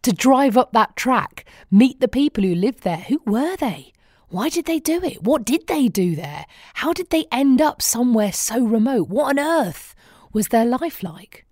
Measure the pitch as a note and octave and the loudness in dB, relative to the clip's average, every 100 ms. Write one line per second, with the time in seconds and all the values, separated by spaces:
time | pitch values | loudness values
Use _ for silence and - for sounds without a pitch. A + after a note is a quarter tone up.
0 | - F#3 B3+ C4 C#4 A3 - A#3 G#3+ - | 0 2 4 4 4 2 2 2 0 -2
1 | B3 B3 - - - - - G3 B3+ - | 0 0 -2 -14 -20 -20 2 6 6 2
2 | A#3+ B3+ D4 - F#3+ F3 G#3 - F#3+ D#3+ | -2 0 0 0 -2 0 -2 -2 -6 -6
3 | - D4 - G#3+ D4+ F#4+ C4 D#3 - _ | -4 -4 0 -2 -2 -2 -6 -6 -14 _
4 | _ _ _ F3+ C4+ E4+ E4 E4 - E4+ | _ _ _ -4 -4 -4 -4 -2 -2 -2
5 | F4+ - F#3+ D4 A3 D#4+ - D#4 B3 G3 | -4 -4 0 0 0 -4 -2 0 0 2
6 | F3+ D#3+ C#3+ D3 D3 - - - D4+ F4 | -2 -2 -8 -14 -16 -20 -18 -6 -4 -4
7 | F4+ D#4+ - A#3+ C#4 C4 D4+ - - A3+ | -2 -2 -2 0 2 4 2 0 -4 -2
8 | B3 A3 G#3 - - A3+ A#3 A3+ A3+ B3+ | 0 2 0 -4 -6 -2 0 2 2 0
9 | D#3+ G#3 C#4 C#4 D4 E4 G3+ - - - | -2 -2 0 0 0 0 -2 -6 -18 -20
10 | _ - _ G#3+ G#3 A3+ A#3 B3+ E4 - | _ -20 _ -4 0 2 2 -2 -6 -8
11 | F3 D#3 G3+ - _ | -12 -12 -20 -20 _